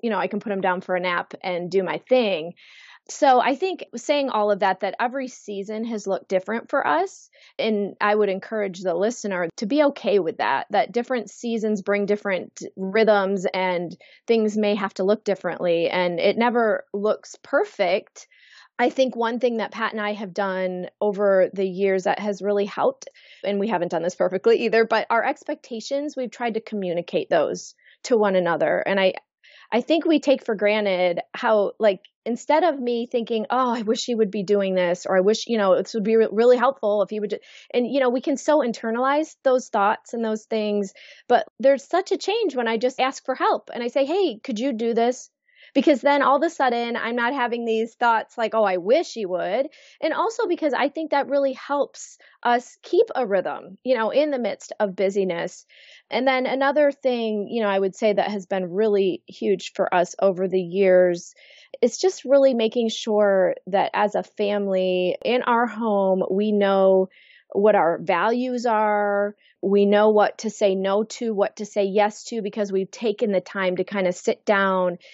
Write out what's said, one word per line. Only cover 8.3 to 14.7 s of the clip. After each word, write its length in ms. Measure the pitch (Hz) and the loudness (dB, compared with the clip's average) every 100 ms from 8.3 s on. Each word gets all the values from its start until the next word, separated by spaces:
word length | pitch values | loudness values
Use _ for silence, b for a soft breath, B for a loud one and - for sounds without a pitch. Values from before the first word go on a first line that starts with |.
| 190 - 220 202 175 | 0 -6 -6 -6 -4
the 140 | 185 | -4
listener 560 | 170 208 240 208 185 170 - | -2 -2 -2 -6 -4 -4 -6
to 80 | 208 | -2
be 180 | 285 | 2
okay 360 | 285 277 220 196 | 2 0 0 0
with 180 | 165 - | 0 -2
that, 300 | 107 135 - | -2 -2 -2
that 240 | 202 180 | -2 0
different 360 | 214 240 254 208 | -4 -4 -4 -6
seasons 520 | - 240 226 214 214 | -10 -6 -4 -2 -2
bring 240 | 190 202 202 | -2 -2 0
different 560 | 208 202 185 117 - - - | -2 -2 -4 -6 -14 -16 -10
rhythms 680 | 190 202 220 202 190 196 180 | -2 2 4 4 2 -2 -4
and 420 | 185 185 180 175 180 B B - | -2 -2 -2 -6 -12 B B -2
things 320 | 226 214 208 | 0 2 0
may 180 | 208 | 0